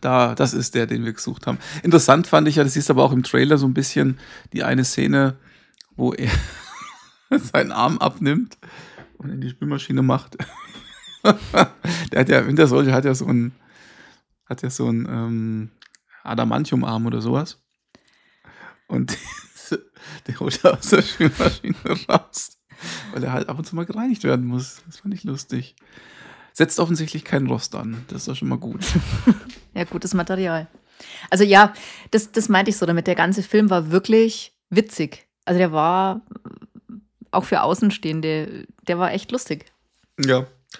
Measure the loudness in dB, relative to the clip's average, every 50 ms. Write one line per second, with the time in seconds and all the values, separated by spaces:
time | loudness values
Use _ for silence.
0 | -2 2 4 4 4 2 2 0 0 0 0 -2 -6 -2 -2 -2 -2 -2 -2 -4
1 | -4 -6 -8 -8 -10 -10 -10 -6 -6 -6 -6 -6 -8 -12 -12 -4 4 6 6 8
2 | 8 8 6 6 6 4 4 4 4 4 4 2 2 2 0 0 0 2 4 4
3 | 4 4 4 2 0 2 2 2 4 4 4 4 4 2 0 0 -2 -2 0 0
4 | 0 0 0 -4 -8 -18 -20 -20 -20 -10 -8 -4 -2 0 0 0 0 0 -2 0
5 | 0 2 2 4 2 2 0 -4 _ -20 _ _ _ _ _ _ -20 _ _ -4
6 | -4 -4 -2 -2 -2 -2 0 -2 -2 -4 -10 -18 -18 -20 -18 -18 -18 -18 -20 -20
7 | -20 _ _ _ _ _ -2 0 0 0 0 0 0 0 0 0 0 0 0 0
8 | 0 -2 -2 0 0 0 0 0 -2 -4 -8 _ -20 -20 -20 -20 -20 -20 -20 -20
9 | -20 -20 _ -16 -12 -10 -10 -8 -8 -10 -8 -8 -6 -4 -4 -6 -4 -4 -2 0
10 | 2 2 2 0 -2 -8 -14 -14 -14 -14 -16 -18 -20 -20 -20 -20 -20 -20 -20 -20
11 | -20 -20 -14 2 4 4 4 4 0 0 2 2 2 2 0 -6 -6 -6 -6 -6
12 | -6 -2 0 2 2 4 4 4 4 2 4 6 6 6 6 4 4 4 2 2
13 | 2 0 -2 -2 -2 0 0 0 0 -2 -6 _ _ _ _ -20 -20 -20 -20 -20
14 | -20 -20 _ _ _ _ _ _ _ _ -10 -8 -8 -8 -6 -2 -2 0 0 -2
15 | -2 -4 -6 -6 -6 -6 -6 -6 -6 -8 -8 -8 -10 -12 -14 _ -20 -20 _ _
16 | _ _ _ _ -12 -6 -4 -2 -2 -2 -2 -2 -2 -2 -2 -2 -2 -2 -2 -2
17 | -2 -2 -4 -4 -2 -2 -2 -2 -2 -6 -10 -18 _ _ _ _ _ _ -20 _
18 | _ _ _ _ _ _ _ _ _ -20 -20 -20 -20 -20 -20 _ _ -6 -4 -4
19 | -4 -4 -6 -10 -12 -14 -16 -18 -18 -20 _ -20 -10 -8 -8 -8 -8 _ _ -20
20 | -20 -20 -20 -16 -14 -12 -10 -6 -6 -6 -4 2 2 2 2 2 2 2 4 4
21 | 4 0 0 2 2 2 2 2 2 0 0 0 -4 -6 -6 -4 -4 -4 -6 -4
22 | 0 0 0 0 0 -4 -10 -12 -12 -12 -16 _ _ _ -20 -18 -16 -14 -14 -14
23 | -14 -10 -8 -6 -6 -4 -4 -4 -4 -4 -6 -8 -10 -8 -8 -8 -8 -8 -8 -6
24 | -4 -4 -4 -2 -2 -2 -2 0 -2 -4 -4 -6 -6 -8 -12 -20 _ -20 -20 -14
25 | -10 -10 -10 -8 -8 -10 -10 -10 -10 -10 -10 -10 -10 -10 _ _ _ _ -20 -20
26 | -20 -20 -20 -20 -20 -20 -20 -20 -20 _ _ 0 0 2 2 0 0 0 0 -2
27 | -4 -6 -8 -10 -6 -4 -4 -2 -2 -2 -4 -4 -6 -8 -10 -10 -10 -10 -12 -12
28 | -14 -14 -14 -12 -10 -10 -8 -6 -6 -6 -6 -6 -6 -10 -10 -8 -6 -2 -2 -2
29 | -2 -2 -4 -2 0 0 -2 -2 -6 -14 -20 -20 -20 _ -8 -8 -8 -6 -6 -8
30 | -6 -4 -2 -2 -2 -2 -4 -4 -2 -2 -4 -4 -6 -8 -14 _ _ _ _ -20
31 | -20 -20 -20 -20 -4 -2 4 4 6 8 10 10 10 8 6 -2 -16 -20 -20 -20
32 | -6 -2 0 0 0 0 -2 -2 0 4 4 4 4 2 0 0 0 0 0 0
33 | 0 0 0 2 2 2 0 -2 -2 0 2 2 4 4 2 2 2 2 0 0
34 | 2 4 4 4 4 4 0 -4 -12 -18 _ _ _ _ 0 0 0 0 -4 -6
35 | -6 -6 -8 -14 _ _ _ _ _ -2 2 2 2 2 2 0 0 2 2 0
36 | 0 -2 -4 -6 -10 _ -20 -20 -18 -18 -20 -20 -20 -20 _ -20 -20 -20 -20 -20
37 | -20 _ _ _ -12 -4 -4 -4 -2 0 0 0 0 0 0 0 0 0 0 -2
38 | -6 -6 -6 -4 -4 -4 -4 -4 -6 -8 -12 -16 -18 -20 _ _ _ -4 -2 0
39 | 0 -2 -2 -4 -6 -6 -8 -8 -6 -6 -8 -10 -10 _ _ _ _ _ _ _
40 | _ _ _ -2 0 2 2 2 0 -4 _ _ _ _ -20 -20